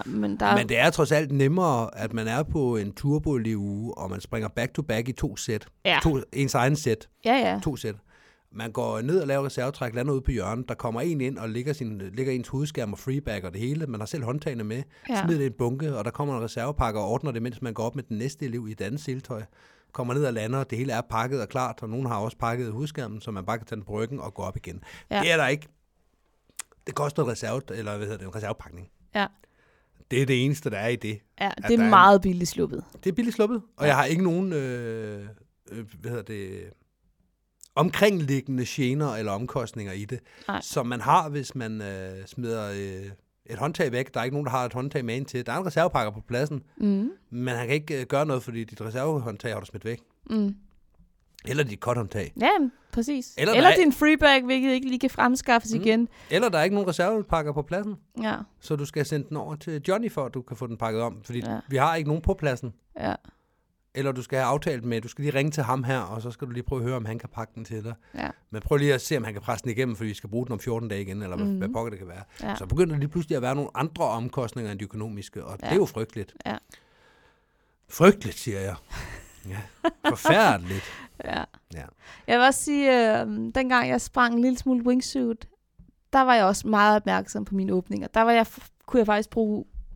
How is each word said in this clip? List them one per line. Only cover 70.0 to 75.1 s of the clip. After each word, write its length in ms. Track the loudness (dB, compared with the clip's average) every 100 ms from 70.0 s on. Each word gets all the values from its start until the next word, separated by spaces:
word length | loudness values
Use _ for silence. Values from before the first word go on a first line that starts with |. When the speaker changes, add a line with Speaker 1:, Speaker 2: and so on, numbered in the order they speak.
| -6
Speaker 2:
vi 60 |
skal 160 | -8 -6
bruge 160 | -6 -4
den 60 |
om 80 | -6
fjorten 280 | -4 -4 -4
dage 140 | -6
igen, 200 | -6 -6
eller 140 | -6 -2
hvad, 100 | -2
Speaker 1:
Mhm. 120 | -2
Speaker 2:
hvad 100 | -2
pokker 220 | -4 -6
det 80 | -8
kan 100 | -14
være. 140 | -16 -18 -12
Speaker 1:
Ja. 120 | -8 -6
Speaker 2:
Så 100 | -2
begynder 280 | 2 2
der 40 | 2
lige 80 | -2
pludselig 280 | -2 -2 -2
at 60 |
være 120 | 0
nogle 160 | -2 -2
andre 300 | -2 -4 0
omkostninger 680 | 0 0 -2 -4 -4 -4 -8
end 60 | -8
de 60 |
økonomiske, 600 | -8 -8 -8